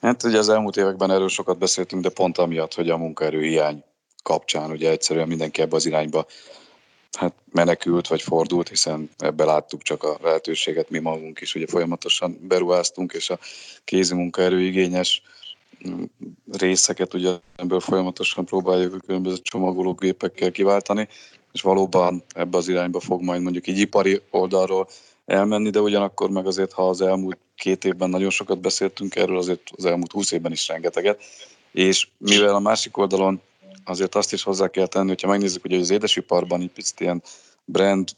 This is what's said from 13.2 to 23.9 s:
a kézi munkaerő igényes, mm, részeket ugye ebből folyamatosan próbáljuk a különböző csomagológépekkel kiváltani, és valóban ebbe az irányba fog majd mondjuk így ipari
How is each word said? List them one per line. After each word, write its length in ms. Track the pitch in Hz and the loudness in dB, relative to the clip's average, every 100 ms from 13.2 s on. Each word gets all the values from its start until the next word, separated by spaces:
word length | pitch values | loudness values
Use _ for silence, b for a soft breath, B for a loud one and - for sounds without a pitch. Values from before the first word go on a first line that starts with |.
| - | -6
a 100 | 90 B B B B | -6 B B B B
kézi 320 | - 92 90 87 | -2 2 2 0
munkaerő 460 | 87 - 92 92 | -2 0 2 4
igényes, 600 | 92 92 90 90 90 - B B B B _ - - | 2 2 2 0 0 -2 B B B B _ -14 -10
mm, 160 | 87 - _ - - - | -8 -10 _ -18 -18 -14
részeket 640 | 98 92 92 - - 92 | -2 2 2 2 0 -4
ugye 180 | 92 92 90 _ - | -2 -2 -2 _ -10
ebből 240 | 90 92 | -2 -2
folyamatosan 680 | - 95 90 90 90 - 90 | 0 0 0 -2 -4 -4 -2
próbáljuk 480 | 95 92 92 90 | -2 2 2 2
a 120 | 95 - | -4 -4
különböző 320 | 95 92 92 | -2 -2 -4
csomagológépekkel 1080 | - 120 92 90 92 87 95 92 92 - 92 | -6 -2 -2 0 -2 0 -2 0 -4 -2 -4
kiváltani, 560 | - 98 101 - 101 107 B B B _ | 2 2 2 2 -4 -4 B B B _
és 100 | - | -4
valóban 640 | 95 95 95 92 90 90 - - | 2 4 4 4 2 0 -6 -6
ebbe 220 | 87 90 | -2 0
az 100 | 85 | 0
irányba 320 | 90 87 87 | 0 0 -4
fog 220 | - 92 | -4 -4
majd 200 | 90 90 | -2 -2
mondjuk 260 | 90 90 - | -2 -4 -2
így 120 | 95 | 0
ipari 420 | 104 | 2